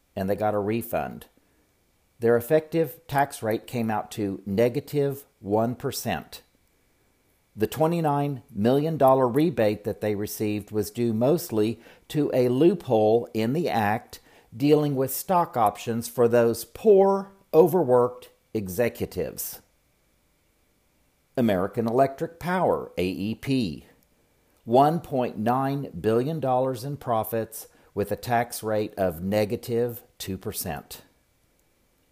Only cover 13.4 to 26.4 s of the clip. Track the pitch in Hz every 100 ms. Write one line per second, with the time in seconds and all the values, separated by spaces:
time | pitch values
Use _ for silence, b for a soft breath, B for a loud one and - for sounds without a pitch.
13.4 | 113 147 151 90 104 110 - - b b
14.4 | b 113 143 151 147 135 131 - - 180
15.4 | 165 127 107 - - 117 117 - 117 120
16.4 | 117 113 - - 220 196 196 196 196 -
17.4 | _ 156 170 175 139 123 123 - - _
18.4 | _ 110 98 90 117 - 95 - 73 -
19.4 | - - _ _ _ _ _ _ _ _
20.4 | _ _ _ _ _ _ _ _ _ -
21.4 | 113 95 98 - 113 117 135 - 127 -
22.4 | 156 185 151 80 62 - 92 80 101 113
23.4 | - 131 104 60 - _ _ _ _ _
24.4 | _ _ - 123 143 165 - 139 120 -
25.4 | 107 123 135 139 139 85 104 113 131 160